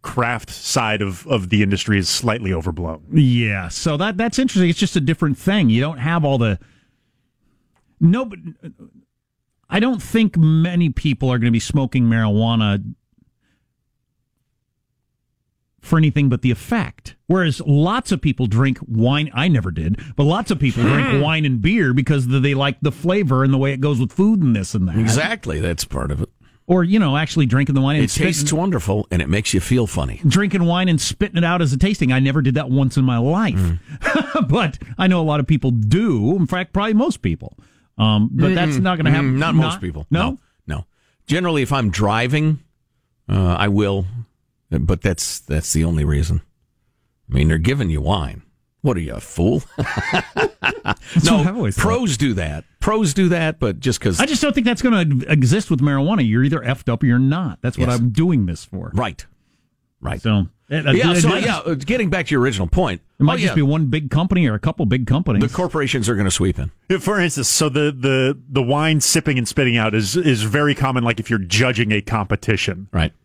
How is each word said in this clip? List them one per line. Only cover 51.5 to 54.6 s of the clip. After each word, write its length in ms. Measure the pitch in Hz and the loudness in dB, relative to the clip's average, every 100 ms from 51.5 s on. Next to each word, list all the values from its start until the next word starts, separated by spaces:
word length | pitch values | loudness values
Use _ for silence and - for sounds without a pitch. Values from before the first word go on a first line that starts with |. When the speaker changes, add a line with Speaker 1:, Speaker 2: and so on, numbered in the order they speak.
| 226 | -2
Speaker 2:
always 200 | 113 - | -2 0
thought. 60 | |
Speaker 3:
pros 340 | 208 233 226 117 | 0 0 -2 0
do 160 | 139 95 | 0 0
that. 280 | 80 76 - _ | -4 -8 -14 _
Pros 340 | - 220 196 | 0 2 0
do 160 | 165 185 | 2 2
that, 300 | 175 160 156 | 2 -2 -2
but 200 | 117 87 | -4 -2
just 220 | 131 117 | -4 -2
'cause 180 | 107 85 | -2 0
Speaker 2:
I 60 | 277 | 0
just 160 | 294 | 2
don't 120 | 294 | 0
think 100 | 285 | 2